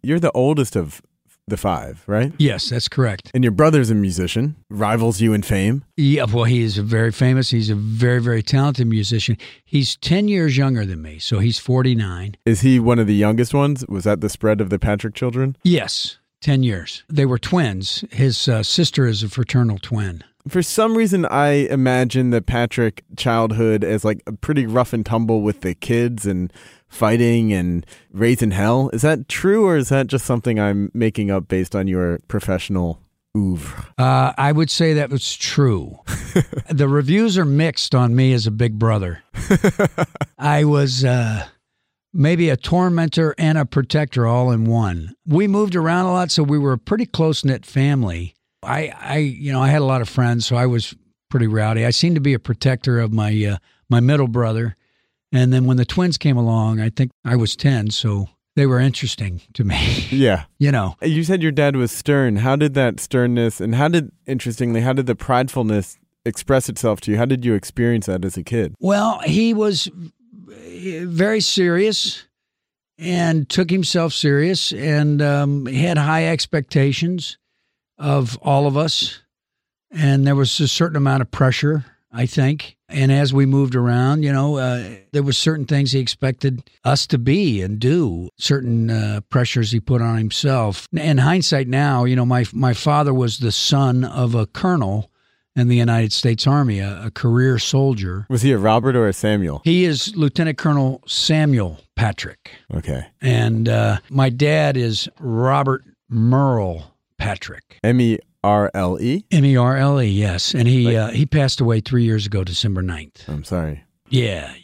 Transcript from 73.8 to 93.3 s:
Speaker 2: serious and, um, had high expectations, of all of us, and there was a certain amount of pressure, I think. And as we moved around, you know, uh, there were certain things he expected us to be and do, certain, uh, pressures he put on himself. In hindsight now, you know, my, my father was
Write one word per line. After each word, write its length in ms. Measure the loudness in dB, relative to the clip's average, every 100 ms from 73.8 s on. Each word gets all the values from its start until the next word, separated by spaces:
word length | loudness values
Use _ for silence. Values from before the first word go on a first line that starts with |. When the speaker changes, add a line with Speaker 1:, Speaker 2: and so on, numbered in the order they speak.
| 0 0 -2
Speaker 2:
serious 600 | 0 0 2 2 0 -4
and, 500 | -4 -2 0 2 2
um, 440 | 2 0 0 -2 -2
had 300 | -2 0 0
high 300 | 0 0 0
expectations, 1120 | -2 -2 -4 -2 0 2 0 -2 -4 -8 -14 _ _ _ _ _ -8
of 380 | -2 0 -2 -4
all 240 | -2 0 2
of 100 | 0
us, 440 | -2 -2 -4 -8 _ _ _ _ _ _ _
and 360 | -2 2 4 2
there 80 |
was 240 | 2 0 0
a 80 | 0
certain 300 | 0 -2 0
amount 240 | 0 0
of 100 | -2
pressure, 540 | 0 0 2 0 -2 -4 _ _
I 160 | -4 -2
think. 500 | 0 0 -2 -6 _ _
And 240 | 0 2
as 200 | 4 2
we 140 | 2 2
moved 300 | 2 2 0
around, 480 | 2 2 2 2
you 80 | 0
know, 240 | 0 0 -2
uh, 260 | -2 -4 -8 -14 _
there 100 | -2
were 100 | 0
certain 320 | 0 0 -2
things 280 | -2 0 0
he 80 | 0
expected 680 | -2 -4 -4 -2 -2 -4 -8 _
us 240 | -2 -2 0
to 100 | -2
be 440 | 2 2 2 0
and 160 | -2 -2
do, 520 | 0 2 0 -2 -8 -6
certain, 540 | -2 -2 0 0 0
uh, 300 | 0 -2 -4 -2
pressures 420 | 0 0 0 0
he 80 | -2
put 240 | 0 0
on 160 | 0 0
himself. 720 | -2 -2 0 0 0 -4 -6
In 260 | -4 0 2
hindsight 500 | 2 2 0 0 0
now, 360 | 0 0 2
you 120 | 2 2
know, 100 | 2
my, 200 | 2 0
my 200 | 0 0
father 420 | 0 0 0 2
was 240 | 2 0